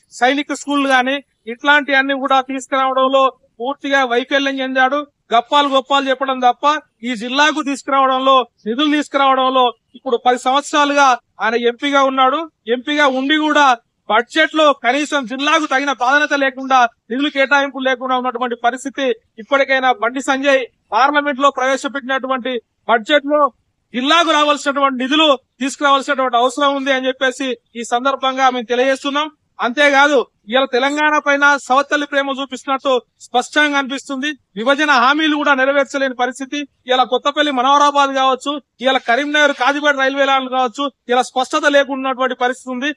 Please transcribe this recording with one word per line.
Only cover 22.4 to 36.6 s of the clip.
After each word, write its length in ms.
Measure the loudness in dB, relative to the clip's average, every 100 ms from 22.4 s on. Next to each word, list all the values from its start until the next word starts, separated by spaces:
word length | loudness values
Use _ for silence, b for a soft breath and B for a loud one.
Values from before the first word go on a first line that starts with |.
| -4 -8 -10 _ 0
బడ్జెట్ 380 | 0 2 0 2
లో 140 | 0 0 -2 _ _ _
జిల్లాకు 360 | -4 0 2 2
రావాల్సినటువంటి 680 | 2 2 0 -2 0 -2 -2
నిధులు 260 | -2 2 2 0 _ -8
తీసుకురావాల్సినటువంటి 760 | -8 -2 2 2 0 -2 0 0
అవసరం 400 | 0 0 -2 0
ఉంది 160 | -2
అని 140 | -2 -2
చెప్పేసి 420 | -2 -4 -2 -6 -8 _ -14
ఈ 80 |
సందర్భంగా 640 | -4 -2 -2 -2 -2 0 0
మేము 160 | 0 -2
తెలియజేస్తున్నాం. 600 | 0 0 0 -2 -4 -4 -8 _ -6
అంతేకాదు 580 | -4 2 4 4 4 2 0 _ -4
ఇవాళ 160 | -2
తెలంగాణ 500 | 0 0 0 0 0 0
పైన 260 | 0 2 2 2
సవతల్లి 500 | 0 0 0 -4 -2
ప్రేమ 280 | -4 -4 -6
చూపిస్తున్నట్టు 520 | -8 -8 -6 -4 0 -2 -4 _
స్పష్టంగా 600 | -4 -4 -2 0 2 0
కనిపిస్తుంది. 500 | -4 -8 -8 -6 -6 -8 _ -4
విభజన 340 | 0 2 2
హామీలు 460 | 4 4 2 0 0
కూడా 180 | 0
నెరవేర్చలేని 600 | 2 2 0 -2 -2 -4
పరిస్థితి. 440 | -2 -4 -6 -10 -10